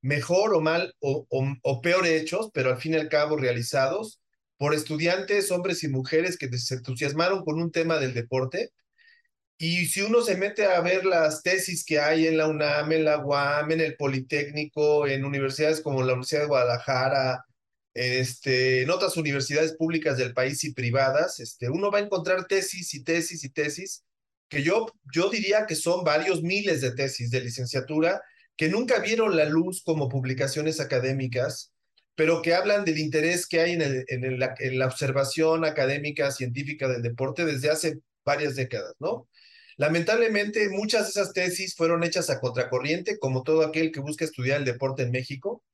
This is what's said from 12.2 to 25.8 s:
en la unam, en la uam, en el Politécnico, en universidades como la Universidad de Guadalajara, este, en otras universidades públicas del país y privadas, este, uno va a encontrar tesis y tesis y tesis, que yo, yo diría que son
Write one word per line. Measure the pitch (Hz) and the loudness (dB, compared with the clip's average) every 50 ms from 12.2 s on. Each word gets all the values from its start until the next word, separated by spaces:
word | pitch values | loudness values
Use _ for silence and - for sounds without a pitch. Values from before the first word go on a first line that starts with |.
| 160 | 4
en | 160 160 | 4 4
la | 156 156 | 4 2
unam, | 156 156 151 151 147 147 151 151 151 | 2 2 0 0 0 0 0 0 2
en | 160 160 156 | 2 2 4
la | 151 151 151 | 4 2 2
uam, | 139 143 143 143 143 143 147 147 151 151 | 0 0 0 2 2 2 2 0 0 0
en | 160 160 | 2 0
el | 160 156 - | 0 -2 -2
Politécnico, | - 143 139 135 131 131 - - 143 143 - 147 151 151 151 _ 151 151 151 151 147 139 | -2 -2 -2 -2 -2 -4 -2 -2 -2 -2 -2 -4 -6 -6 -6 _ 2 4 4 4 4 4
en | 139 139 139 135 | 2 0 -2 -2
universidades | 139 139 139 135 135 131 147 151 156 160 156 | -2 -2 -2 -2 -2 0 0 2 2 2 0
como | - 151 135 131 | -2 -2 -2 0
la | 127 127 127 | 2 2 0
Universidad | 127 127 - 156 147 | 0 -2 -2 -2 0
de | 151 | 0
Guadalajara, | 147 143 131 123 123 120 120 - - 135 127 131 135 139 139 131 127 123 123 - _ _ _ _ _ _ _ _ _ _ | 2 2 2 2 2 0 -2 -2 -2 0 0 2 2 2 2 2 0 -2 -4 -6 _ _ _ _ _ _ _ _ _ _
este, | - 123 123 123 131 127 123 127 - - 135 131 127 131 131 131 127 | -4 -2 0 0 0 0 -2 -4 -6 -2 0 2 4 4 4 4 2
en | 127 143 | 2 2
otras | 175 180 196 180 - | 2 2 2 0 0
universidades | 170 156 143 139 139 131 - 143 151 160 160 160 | -2 -2 -2 -2 -2 -2 0 2 2 2 0 0
públicas | - 165 165 165 160 156 151 135 | -2 -2 0 0 0 0 0 0
del | 123 127 117 117 | 0 -2 -2 0
país | 127 127 135 143 - - | 0 0 0 -2 -4 -6
y | 147 123 | -6 -6
privadas, | - 120 120 117 135 135 135 135 147 165 180 - - | -4 -2 0 2 2 2 4 4 2 0 0 -2 -8
este, | 120 113 - _ 120 120 | -14 -16 -12 _ -4 -2
uno | 139 175 196 208 | -2 0 0 2
va | 196 202 | 2 0
a | |
encontrar | 202 208 202 180 156 180 185 185 180 | 0 0 -2 -2 0 0 0 0 0
tesis | - 196 190 185 - - 180 175 - - | 0 0 0 0 -2 -8 -8 -10 -10 -10
y | 139 123 | -8 -2
tesis | - 165 170 160 165 175 156 147 | 0 0 0 0 -2 -6 -10 -12
y | 131 | -8
tesis, | _ - 147 151 147 - 190 190 - - _ _ _ _ _ _ _ _ _ _ | _ -4 -4 -4 -4 -8 -10 -12 -12 -14 _ _ _ _ _ _ _ _ _ _
que | - 147 139 | -4 0 2
yo, | 160 190 226 226 - _ _ _ 139 131 | 2 2 2 0 -2 _ _ _ -4 0
yo | 160 180 202 | 2 2 2
diría | - 220 202 196 202 214 214 | 2 0 0 2 2 2 2
que | 214 165 | 0 -4
son | 151 | -2